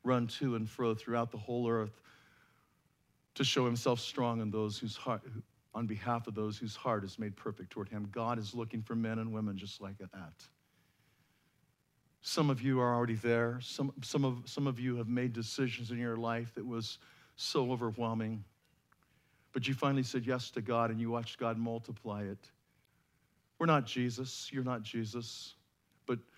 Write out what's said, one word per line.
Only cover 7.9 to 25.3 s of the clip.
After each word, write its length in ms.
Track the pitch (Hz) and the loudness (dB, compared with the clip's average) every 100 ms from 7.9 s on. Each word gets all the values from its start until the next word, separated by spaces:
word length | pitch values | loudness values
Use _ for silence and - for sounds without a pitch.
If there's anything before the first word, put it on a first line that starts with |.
| 107 104 | -6 -6
God 260 | 104 113 117 | -2 0 0
is 160 | 104 | -4
looking 280 | 120 110 113 | -6 -6 -6
for 120 | 107 | -2
men 240 | 113 113 110 | -2 0 0
and 140 | 113 | -2
women 240 | 110 107 98 | -2 -2 -4
just 240 | 101 - | -8 -10
like 160 | 98 101 | -10 -10
that. 480 | 92 95 87 - - _ _ _ _ _ _ _ _ _ _ _ _ _ _ _ _ _ | -12 -12 -14 -16 -20 _ _ _ _ _ _ _ _ _ _ _ _ _ _ _ _ _
Some 300 | - - 151 | -2 4 4
of 100 | 127 | 4
you 200 | 131 127 | 4 4
are 120 | 123 | 6
already 220 | 120 117 | 6 4
there. 460 | 113 117 117 117 123 | 2 4 4 4 0
Some, 300 | 123 - 139 131 | -6 -2 -2 -2
some 220 | 123 147 | -2 2
of, 180 | 135 120 117 | 2 2 -4
some 200 | - 139 | -2 0
of 120 | 120 | 0
you 160 | 127 120 | 0 0
have 120 | 113 | 2
made 240 | 123 127 | 2 2
decisions 580 | 117 110 - 131 117 117 | 0 -2 0 0 0 -4
in 60 | 120 | -2
your 200 | 120 113 | 0 0
life 360 | 117 117 117 | 0 0 -2
that 120 | - 113 | -6 -4
was 320 | 117 110 - - - - - | -4 -4 -8 -14 -20 -20 -8
so 340 | - 151 123 | 0 2 4
overwhelming. 760 | 127 117 110 117 113 110 110 101 _ _ _ _ _ _ _ _ _ _ | 2 0 0 0 0 0 -4 -8 _ _ _ _ _ _ _ _ _ _
But 160 | - 127 | -2 0
you 60 | |
finally 280 | 135 143 139 | 2 4 4
said 240 | 123 131 117 | 2 0 0
yes 240 | 127 123 | 0 -2
to 100 | - | -6
God 300 | 110 117 117 | 0 4 4
and 100 | 110 | 2
you 80 | 117 | 0
watched 300 | 117 117 - | -2 -4 -4
God 180 | 117 113 | -2 0
multiply 680 | 117 113 113 117 113 104 | 0 -2 -6 -8 -6 -4
it. 260 | 101 95 - _ _ _ _ _ _ _ _ _ _ - | -4 -6 -12 _ _ _ _ _ _ _ _ _ _ 0
We're 60 | 165 | 6
not 200 | 151 123 | 6 4
Jesus, 680 | - 123 117 131 - - | 0 0 0 -6 -8 -6
you're 120 | 135 | -2
not 180 | 127 123 | -2 -2
Jesus, 720 | 107 117 110 120 113 | -4 -4 -4 -4 -8